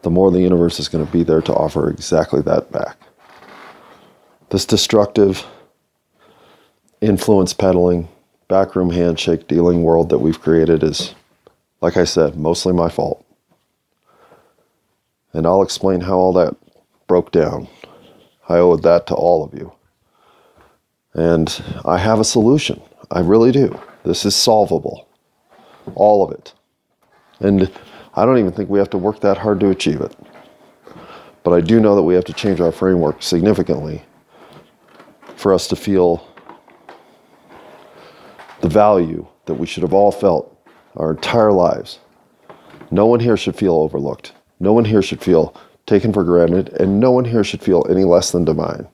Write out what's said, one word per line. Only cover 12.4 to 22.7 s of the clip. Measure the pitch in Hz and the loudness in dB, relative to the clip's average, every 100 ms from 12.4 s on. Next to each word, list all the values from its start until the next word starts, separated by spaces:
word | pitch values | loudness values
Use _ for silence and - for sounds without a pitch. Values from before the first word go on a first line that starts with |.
| 78 85 92 | -4 -2 -2
my | 90 85 | 0 -2
fault. | - - - _ _ _ _ _ _ _ _ _ _ _ _ _ _ _ _ _ _ _ _ _ | -4 -6 -8 _ _ _ _ _ _ _ _ _ _ _ _ _ _ _ _ _ _ _ _ _
And | 80 82 | -4 0
I'll | 95 | 2
explain | 95 - 95 90 | 0 -2 -2 -2
how | 90 92 | -2 0
all | 92 | 2
that | 90 82 - _ _ _ _ _ | 2 0 -4 _ _ _ _ _
broke | 90 - | -2 0
down. | 87 73 69 - _ - - _ _ _ _ - | -2 -2 -4 -12 _ -20 -20 _ _ _ _ -2
I | 85 | 2
owe | 90 82 | 2 2
that | 82 87 - | 2 0 0
to | |
all | 85 85 85 | -2 0 0
of | 73 | -4
you. | 69 - _ _ _ _ _ _ _ _ _ _ _ _ _ _ | -12 -18 _ _ _ _ _ _ _ _ _ _ _ _ _ _
And | 80 82 82 78 - - - | -4 0 0 0 -6 -12 -8
I | - 90 | -2 -2
have | 101 110 | 0 0
a | |
solution. | 110 123 110 151 - | 0 2 2 2 -2